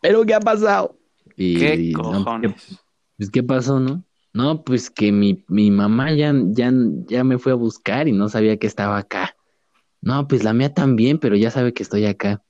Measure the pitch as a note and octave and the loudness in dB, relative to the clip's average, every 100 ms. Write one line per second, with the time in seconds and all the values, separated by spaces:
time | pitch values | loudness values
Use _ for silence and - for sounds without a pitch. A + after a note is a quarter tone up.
0 | - A3 A3 A3 G#3+ G#3+ G#3+ G3 - - | 4 4 4 2 2 2 2 2 -2 -8
1 | _ _ _ - F#2 E2+ C#3+ D#3 E3 D#2 | _ _ _ -4 0 2 2 0 -2 -4
2 | E2 F#2+ G2 A3+ A3+ - - F#3+ _ _ | -4 -4 -4 -4 -4 -6 -16 -20 _ _
3 | _ _ G2+ B2+ B2+ C3 B2 C3+ C3 D#3 | _ _ -4 -2 0 -2 0 0 0 -4
4 | - _ _ G#2+ C3+ D#3 C#3+ B2 - - | -12 _ _ -4 -2 -2 -2 -4 -4 -2
5 | G#2 G2+ G2+ F#2+ _ G2 G#2 G2+ G#2 A2+ | 0 2 2 0 _ 2 2 2 2 0
6 | C#3 D3+ D3 C#3+ F#2+ A2 B2 B2+ A#2 D2 | 0 0 2 2 0 0 0 2 0 -2
7 | F2+ A#2+ C3 B2+ C3+ B2+ A#2 - - A2+ | -6 -2 0 0 0 0 -2 -4 -6 -2
8 | D#3 G2+ G#2 A2 G#2+ G#2+ G#2+ - G2+ G2+ | 0 0 0 2 0 2 -2 -2 -4 -4
9 | G2 G2+ F2+ - _ _ _ _ _ _ | -6 -6 -8 -10 _ _ _ _ _ _
10 | - C3+ C#3+ C3+ G#2+ A2+ C#3 C#3 C#3 A#2 | -4 -4 0 0 0 0 0 0 0 2
11 | A#2+ D#3+ C3 G#2 A2+ C#3 B2 A#2+ G#2 G#2 | 2 2 2 2 0 0 -2 -2 -4 -2
12 | G#2+ G2 G2+ G#2 _ | -2 -2 -4 -6 _